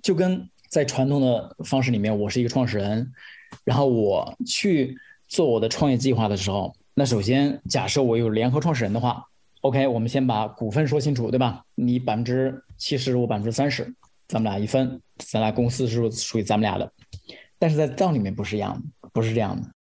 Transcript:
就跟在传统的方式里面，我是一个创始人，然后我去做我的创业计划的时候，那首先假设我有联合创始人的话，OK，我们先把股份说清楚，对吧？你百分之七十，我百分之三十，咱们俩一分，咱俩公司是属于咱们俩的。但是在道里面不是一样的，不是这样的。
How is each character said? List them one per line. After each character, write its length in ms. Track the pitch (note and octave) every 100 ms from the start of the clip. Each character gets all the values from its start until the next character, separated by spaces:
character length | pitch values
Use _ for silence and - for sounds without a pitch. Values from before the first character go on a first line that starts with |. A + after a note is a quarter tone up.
就 100 | -
跟 320 | F3 F#3 F#3 - _ -
在 140 | D#3+
传 240 | C3+ - C3+
统 140 | C#3+
的 340 | B2+ A#2 - -
方 180 | - C3+
式 80 | B2+
里 80 | G#2+
面， 220 | G#2+ G#2
我 100 | G#2
是 120 | B2+
一 20 |
个 60 | A#2
创 180 | - A#2
始 100 | G2+
人， 320 | G2+ A2 B2+ - - - - -
然 140 | - B2
后 100 | C#3
我 500 | A2+ G#2 F2+ - -
去 480 | - - G3+ D#3 B2+ C3 - - -
做 180 | - D3+
我 100 | A2+
的 120 | A2+
创 200 | - D3
业 80 | B2+
计 140 | C3
划 160 | A2+ G#2+
的 80 |
时 160 | G2 F#2
候， 240 | G2 F2 - _
那 120 | -
首 160 | C3 A2+
先 360 | G2 C3 C#3+ C#3+ -
假 180 | B2 G2
设 160 | D3
我 140 | B2 A2+
有 100 | A#2
联 240 | G#2+ B2
合 80 | C#3+
创 160 | E3+
始 80 | B2+
人 80 | G2+
的 80 | A#2
话， 240 | A#2+ A#2+ - _ _ _
OK， 260 | C3+ C3+ C3+
我 100 | A#2
们 120 | A#2+
先 180 | C3+ B2+
把 220 | G#2+ G#2+
股 200 | - A2
份 160 | D3
说 140 | D3 D3
清 160 | D3
楚， 160 | B2 A2+
对 80 | B2+
吧？ 240 | B2 - -
你 220 | - B2 B2
百 200 | B2+ A2
分 80 |
之 360 | A#2+ C3 C3 C3 - -
七 200 | - C#3
十， 180 | C3
我 100 | B2
百 120 | A#2 G#2+
分 80 |
之 80 | A2+
三 180 | A2 C#3+
十， 140 | - A#3+ - _ _ -
咱 100 | A2+
们 140 | A2
俩 80 | G2
一 80 | G#2+
分， 340 | C3 B2+ B2+ _ -
咱 200 | - A2
俩 100 | A2
公 200 | A2 A#2+
司 180 | B2 A#2+
是 240 | A#2 A2+
属 260 | A2+ - A2+
于 60 |
咱 140 | G2+ G#2+
们 100 | G#2
俩 80 | F#2+
的。 140 | - _ - - - - - -
但 140 | E3
是 60 | D3+
在 100 | C#3+
道 240 | - F#3
里 80 | C#3+
面 160 | C2+
不 80 | -
是 140 | G2+ G#2+
一 20 |
样 160 | G2+
的， 340 | B2+ D3+ - -
不 80 | A#2
是 120 | A2+
这 60 | A2+
样 160 | G2+
的。 100 | F#2+ - - _